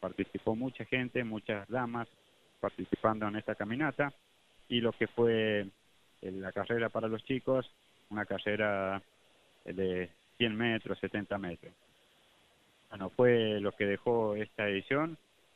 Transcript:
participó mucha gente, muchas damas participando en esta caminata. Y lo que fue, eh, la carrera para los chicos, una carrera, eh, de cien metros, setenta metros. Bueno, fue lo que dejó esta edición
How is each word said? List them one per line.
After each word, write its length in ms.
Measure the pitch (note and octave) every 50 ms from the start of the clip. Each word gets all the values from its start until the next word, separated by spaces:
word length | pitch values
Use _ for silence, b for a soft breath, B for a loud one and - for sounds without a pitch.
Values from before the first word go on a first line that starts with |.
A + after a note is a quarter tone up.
participó 560 | - F#2 F2+ - F#2+ - - G2 - A2 A2+
mucha 300 | A2+ B2+ C3+ - - A2+
gente, 360 | - C3 B2+ B2+ A#2+ - B2+ A#2+
muchas 460 | A2 A2 G#2 - - A2 G2+ G2 -
damas 400 | A2+ B2+ B2 A#2 A#2+ A#2+ A#2 - - _ _ _ _ _ _ _ _ _
participando 680 | - G2+ - - F#2+ - - - - A2+ A2 G#2+ G#2+ G#2
en 80 | G#2
esta 180 | G#2+ - - G#2
caminata. 560 | - G2+ G#2 A#2 C3+ D#3 C#3+ - - D3 C#3+ - - _ _ _ _ _ _ _ - - -
Y 120 | B2 A#2+
lo 120 | A#2 A2+ -
que 140 | - A2+ -
fue, 580 | - A#2+ A#2 A#2 A2+ A2 A2 A2 G#2 G#2 G2 G2 - _ _ _ _ _ _ _ _ _ -
eh, 80 | F#2 F#2
la 200 | F#2+ F#2+ F#2+ -
carrera 360 | G2+ F#2+ - A#2 A#2 A#2 A2
para 200 | - A#2 A2+ A2
los 140 | A2+ A2 -
chicos, 460 | - C3+ B2 - C3+ C3 C3 B2 - - _ _ _ _ _ _ -
una 160 | G#2 G#2+ G2+
carrera, 800 | - G2+ F#2+ - G#2 G#2 G#2 G#2+ G#2 G2+ G2 F#2+ F#2+ G2 G2 - _ _ _ _ _ _ _ _ _ _ _ -
eh, 80 | - F2+
de 360 | F#2+ F#2+ F#2 F2+ F2+ F2+ F2+ - _ _ _ _ -
cien 180 | A#2+ A2+ G#2+
metros, 420 | A2 A#2+ A#2 A2+ G#2+ - - F#2+ -
setenta 380 | - F#2 - G#2 G2 - G2+
metros. 380 | G2+ F#2+ F2 E2+ - - - - _ _ _ _ _ _ _ _ _ _ _ _ _ _ _ _ _ _ _ _ _ _ -
Bueno, 220 | - G2 F#2+ F#2
fue 500 | - - B2 B2 A#2+ A#2 A2 G#2+ G#2+ G#2
lo 120 | G2+ G2+ -
que 120 | - G#2
dejó 500 | G2+ G2+ G2 - B2 A#2+ A#2 A2 G#2+ G#2
esta 300 | G#2 G#2+ - _ - G#2+ G#2
edición 500 | G2 G2 F2+ - C3 D3 D#3+ E3 D#3+ - _ _ _ _ _ _ _